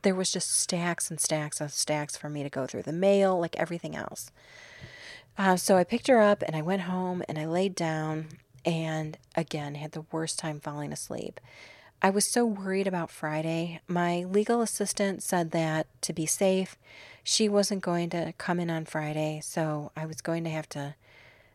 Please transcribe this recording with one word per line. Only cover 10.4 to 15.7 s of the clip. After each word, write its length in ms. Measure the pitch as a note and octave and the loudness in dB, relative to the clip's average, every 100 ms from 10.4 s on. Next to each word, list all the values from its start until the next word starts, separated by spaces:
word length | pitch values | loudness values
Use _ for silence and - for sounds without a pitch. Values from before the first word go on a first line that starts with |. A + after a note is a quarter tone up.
| E3 D3+ | -6 -6
falling 320 | - D3 D3 | -6 -6 -6
asleep. 480 | D3 - - - - - - - - - _ | -8 -8 -8 -8 -12 -20 -20 -20 -20 -20 _
I 80 | F#3+ | 2
was 140 | G3 | 4
so 200 | G3+ B3 | 2 2
worried 420 | A#3+ G3 G3 F#3+ F#3+ | 2 0 -2 0 0
about 240 | F3+ E3 | 0 -4
Friday. 680 | - D#3 D#3 D#3+ E3 E3+ E3 - | -4 -2 -2 0 0 -2 -6 -4
My 380 | F3+ F3 F3 | 0 2 0
legal 380 | F3+ G3 G#3+ A#3 | 2 2 4 2
assistant 600 | A3 - G3 - G3+ F#3 | 2 -2 -4 0 0 -2
said 300 | - F3+ E3 | 0 0 2
that 340 | E3+ D#3+ | 2 2